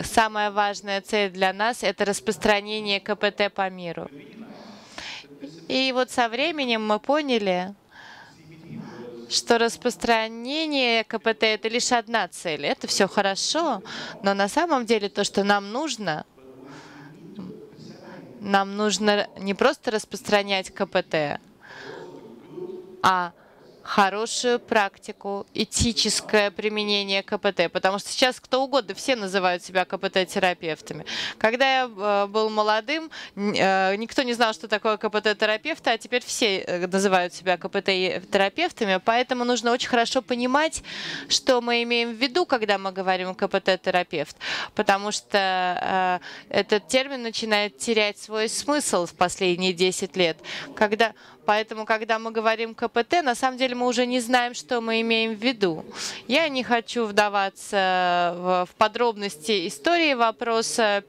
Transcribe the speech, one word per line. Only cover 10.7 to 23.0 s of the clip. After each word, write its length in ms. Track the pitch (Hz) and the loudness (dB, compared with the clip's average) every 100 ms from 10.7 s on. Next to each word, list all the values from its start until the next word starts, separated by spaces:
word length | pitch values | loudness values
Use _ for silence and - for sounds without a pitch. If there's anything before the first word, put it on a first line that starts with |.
| 285 240 226 | 2 2 2
К 140 | 220 220 | 0 -2
П 160 | 226 | -2
Т — 140 | 220 220 214 | 2 2 2
это 120 | 220 | -2
лишь 240 | 233 - | -2 2
одна 360 | 240 220 233 180 | 0 2 -2 -2
цель. 360 | - 175 143 | -6 -6 -4
Это 220 | 143 269 214 | -2 -4 -2
все 220 | - 190 | 2 2
хорошо, 760 | - 196 196 - 311 330 202 - - - - | 2 0 0 -2 0 0 -2 -6 -12 -12 -4
но 140 | 196 196 | 0 2
на 140 | 196 | 2
самом 360 | 294 339 269 220 | 2 2 2 2
деле 240 | 220 196 | 0 0
то, 140 | - | -2
что 200 | 202 - | -2 2
нам 280 | 196 208 202 | 2 2 0
нужно, 540 | 233 311 226 190 156 - - 131 - - - - - 147 - 170 - 185 - - - - - - - - - | -4 -4 -4 -4 -4 -8 -18 -20 -20 -20 -20 -20 -20 -20 -20 -18 -16 -14 -16 -20 -20 -20 -20 -18 -18 -18 -12
нам 380 | 202 196 196 202 | 0 2 2 -2
нужно 500 | 214 185 214 208 - - | -2 2 2 2 0 -6
не 160 | 196 190 | -4 2
просто 340 | 247 302 - | 2 2 -2
распространять 800 | 214 - 202 - 208 202 196 185 | -4 -4 -10 0 0 2 -2 -4
К 160 | - 190 | -6 -2
П 160 | 185 | -2
Т, 380 | - 160 147 - - - - - - - - - 110 - - 160 185 - - - | 0 0 -2 -4 -12 -20 -20 -18 -14 -14 -16 -18 -20 -20 -18 -14 -12 -12 -16 -4